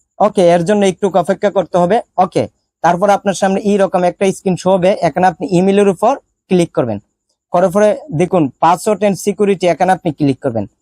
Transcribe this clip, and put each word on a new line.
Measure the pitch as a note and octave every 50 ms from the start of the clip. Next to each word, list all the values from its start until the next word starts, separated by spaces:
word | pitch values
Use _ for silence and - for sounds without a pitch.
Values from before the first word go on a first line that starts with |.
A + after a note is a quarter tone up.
| _ _ _ -
ওকে, | F#3+ G#3+ - G#3
এর | F3+ E3+ E3+ F3+ E3+
জন্য | E3+ G#3+ G#3 G3+
একটু | F#3+ E3+ - - F#3+
অপেক্ষা | E3 F#3+ D#3+ - F#3+ - - G3+
করতে | F3 G3 F3 - - F3+
হবে। | F3+ F3 G#3+ A#3 - _ - -
ওকে, | F#3 F3 - D#3 A2+ - _ _ _ _ _ _
তারপর | - E3 F3 E3+ G3+ G3+
আপনার | G3+ F#3+ - G3+ F3+
সামনে | - G3+ F#3+ G3 G3
এইরকম | - G3+ G3+ G3+ G3 F3+ - F#3 F3+
একটা | F3 E3+ - G3+ G3
স্ক্রিন | - - - F#3+ F3+
শো | - - F#3
হবে, | G3 F#3+ E3+ F#3 G#3 -
এখানে | - D#3+ - F3 F#3 F#3
আপনি | E3 - E3+ C#3
ইমেইলের | - E3+ F#3 G3 G3 G3+ G#3 G3
উপর | F#3 - G#3 A3+ C#4 - _ _ _ _ _ -
ক্লিক | F#3+ F3+ E3+ D#3+
করবেন। | - B2+ B2+ A#2 G#2 G2 _ _ _ _ _ _ _ _ _ _
করার | - F3 F#3 F#3
পরে | E3 G#3 G#3+ G#3+ G3 - - - E3
দেখুন | C#3+ D3+ D#3 - F3+ D#3 B2 - -
"Password | - D#3+ F3+ E3+ - A3 G#3+ -
and | G#3 G3+ F#3+
security", | - - G#3 F#3+ - G#3 G3 G3+ E3 F#3 F3
এখানে | E3+ - F#3 F#3
আপনি | F#3 E3+ - F3 C#3
ক্লিক | - D3 C#3 C3 -
করবেন। | - C#3 A2+ A2+ G2 - _ _